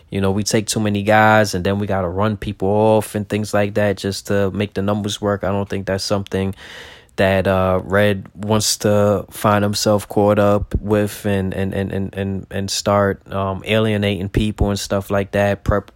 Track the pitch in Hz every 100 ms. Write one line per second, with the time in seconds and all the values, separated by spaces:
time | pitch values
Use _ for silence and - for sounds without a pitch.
0 | _ 101 98 98 101 113 104 117 107 101
1 | 101 107 107 110 104 92 90 101 101 98
2 | 90 92 107 107 107 101 95 104 110 110
3 | 104 107 104 104 104 104 104 104 104 98
4 | 98 95 - 101 98 95 107 - 98 104
5 | 104 98 104 101 90 101 101 98 95 95
6 | - 104 98 98 95 95 - - - -
7 | _ - 98 95 95 95 92 92 - 98
8 | 104 98 - - 104 110 104 - 107 104
9 | 104 98 - - 110 104 101 104 110 104
10 | - - 104 104 101 104 98 - 98 107
11 | 104 - 104 98 95 92 95 98 98 98
12 | 95 95 98 95 92 101 98 - - 101
13 | 98 95 - 98 98 95 - 110 110 104
14 | 101 98 101 - 107 101 104 101 - 101
15 | - 101 98 101 101 101 - 104 -